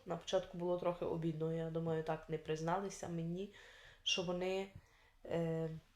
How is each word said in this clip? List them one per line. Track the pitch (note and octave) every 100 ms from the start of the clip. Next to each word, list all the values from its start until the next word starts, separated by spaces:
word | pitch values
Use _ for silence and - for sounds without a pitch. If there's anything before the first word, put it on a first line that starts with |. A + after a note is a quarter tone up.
| -
На | E3
початку | - F#3+ F#3 F3
було | F3 F3
трохи | F3+ F3
обідно, | F3+ E3+ E3 D#3 D#3+
я | E3 E3
думаю, | E3 E3 D#3+
так | D#3+ D#3 -
не | D#3
призналися | D#3 D#3 E3 F#3 G3 - F3+
мені, | E3+ E3 F3 G3+ - - - - -
що | - -
вони, | F3 F3+ F#3 F#3+ G3 - - - - -
е, | - E3+ E3 D#3+ D#3+ D#3+ -